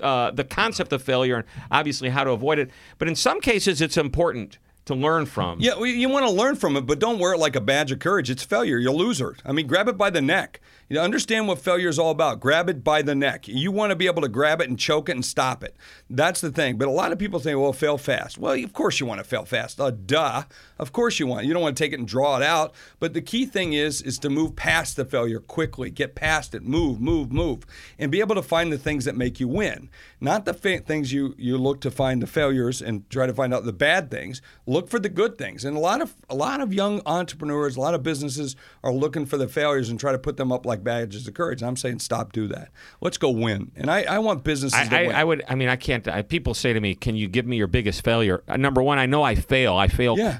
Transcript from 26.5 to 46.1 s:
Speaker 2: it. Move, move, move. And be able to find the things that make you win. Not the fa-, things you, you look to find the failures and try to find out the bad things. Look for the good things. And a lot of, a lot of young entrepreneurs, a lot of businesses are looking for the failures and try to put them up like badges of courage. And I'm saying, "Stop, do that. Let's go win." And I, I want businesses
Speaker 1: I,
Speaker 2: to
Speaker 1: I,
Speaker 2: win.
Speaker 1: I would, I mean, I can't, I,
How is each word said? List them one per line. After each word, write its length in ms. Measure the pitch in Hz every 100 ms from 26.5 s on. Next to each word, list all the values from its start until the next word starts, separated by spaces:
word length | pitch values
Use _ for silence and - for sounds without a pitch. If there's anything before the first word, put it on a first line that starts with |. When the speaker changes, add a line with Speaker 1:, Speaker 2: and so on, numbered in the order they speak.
| 110
Speaker 2:
it. 80 |
Move, 360 | 113 160 156 110
move, 320 | 139 165 123
move. 360 | 139 170 117 - - - -
And 120 | 143
be 100 | 180
able 120 | 214
to 80 | 202
find 320 | - 165 170
the 40 | 139
things 260 | 151 147 131
that 100 | 123
make 240 | 127 -
you 80 | 123
win. 420 | 185 180 - 131 - - -
Not 260 | 135 208 202
the 100 | 170
fa-, 240 | 196 180
things 340 | - 156 131
you, 220 | 139 135 -
you 200 | 123 127
look 200 | 131 135
to 100 | 131
find 280 | 135 135 127
the 80 | 95
failures 540 | 160 143 131 120 127
and 260 | 107 104 -
try 160 | 135 127
to 60 |
find 200 | 127 127
out 100 | 123
the 80 | 113
bad 360 | 90 147 185 143
things. 320 | - 85 127 - - -
Look 240 | 160 170
for 100 | 233
the 100 | 202
good 280 | 175 226 233
things. 260 | 101 107 139
And 120 | 151
a 20 |
lot 220 | 170 254
of, 140 | 294 - -
a 60 | 131
lot 260 | 220 277
of 120 | 240
young 280 | 190 202 208 147
entrepreneurs, 720 | 175 175 156 147 147 147 127
a 20 |
lot 140 | 147
of 80 | 170
businesses 540 | 147 143 147 139 139 135 - -
are 100 | 131
looking 320 | 131 151 160 135
for 120 | 143
the 100 | 127
failures 420 | 156 147 139 117
and 100 | 113
try 120 | 139
to 80 | 131
put 180 | 147 135
them 140 | 127
up 140 | 127 123
like 140 | 104
badges 440 | 113 120 113 104 117
of 60 |
courage. 280 | 135 170 120
And 60 | 117
I'm 80 | 127
saying, 240 | 127 113
"Stop, 320 | - 113 107
do 160 | 113 104
that. 220 | - - - - -
Let's 160 | 180 -
go 120 | 139
win." 420 | 113 113 101 - -
And 160 | 143
I, 120 | 190
I 160 | - 202
want 260 | 220 151 156
businesses 340 | 143 135 127
Speaker 1:
I, 80 | 131
Speaker 2:
to 100 | 156
Speaker 1:
I, 100 | 175
Speaker 2:
win. 80 | 143
Speaker 1:
I 80 | 160
would, 180 | 151 -
I 60 | 131
mean, 120 | 123
I 80 | 127
can't, 320 | - 120
I, 140 | 95